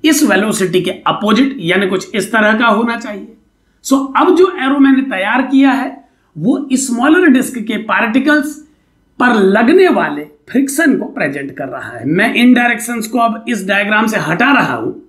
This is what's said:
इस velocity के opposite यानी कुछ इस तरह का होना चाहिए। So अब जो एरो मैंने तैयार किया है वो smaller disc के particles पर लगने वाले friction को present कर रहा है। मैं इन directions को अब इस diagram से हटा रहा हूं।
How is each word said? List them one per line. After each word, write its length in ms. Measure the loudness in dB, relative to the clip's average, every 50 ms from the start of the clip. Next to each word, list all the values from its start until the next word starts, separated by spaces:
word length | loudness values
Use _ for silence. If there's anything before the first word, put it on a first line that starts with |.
| 2
इस 200 | 2 2 2 2
velocity 580 | 2 2 0 0 0 -2 -2 -2 0 0 -2
के 100 | -2 -2 -6 -4 -4 -4
opposite 480 | -2 -2 0 0 2 2 2 0 0 -6
यानी 280 | -4 -2 0 0 0 0
कुछ 280 | -2 -4 -6 -6 -6
इस 160 | -6 -6 -2
तरह 260 | 0 0 2 2 2 2
का 80 | 2 2
होना 300 | 2 2 0 -2 -4 -6
चाहिए। 380 | -8 -12 -12 -12 -14 -16 -20 _ _ _ _ _ _ _ _ _ _
So 140 | -2 0 0 0 -2 0 0
अब 180 | 2 2 4
जो 160 | 4 4 2 2 -2
एरो 220 | -2 -2 2 2
मैंने 220 | 4 4 4 2 0 -4
तैयार 320 | -4 -4 -4 -2 0 -2 -2
किया 280 | 0 2 4 4 4
है 180 | 2 0 -2 -6 -10 -14 _ _ _ _ _ _ _
वो 320 | -6 -2 -2 -2 -2 -2 -2 -2
smaller 540 | -2 -2 -2 -4 0 2 2 4 4 4 4
disc 300 | 4 4 2 -2 -6 -10 -8 -6
के 100 | -6 -6 -4
particles 720 | -2 -2 -2 -2 0 0 0 2 2 0 0 0 -4 -8 -14 -18 _ _ _ _ _ _ _ _ _ _ _
पर 140 | 0 0 2
लगने 540 | 2 2 4 4 4 4 4 4 4 4 4
वाले 340 | 4 0 -2 -2 -4 -8 -10 -12 -16 _ _ _
friction 480 | -2 -2 -2 0 -2 0 0 2 2 0
को 80 | -2 -6
present 480 | -6 -4 -4 -4 -4 -6 -10 -10 -10 -10
कर 100 | -10 -10
रहा 220 | -10 -12 -12 -12
है। 160 | -14 -8 -4 -2
मैं 260 | 0 2 0 0 2
इन 200 | 4 4 6 6
directions 540 | 4 4 0 -2 -2 -4 -8 -6 -8 -8 -6
को 120 | -2 0
अब 240 | 0 0 0 -2 -6 -6
इस 160 | -6 -6 -2 -2
diagram 400 | -2 -2 0 0 0 0 0 0
से 100 | -2 -4
हटा 320 | -2 -4 -2 0 2 2 2
रहा 220 | 0 0 -2 -4
हूं। 160 | -6 -6 -8 -8 -10 -16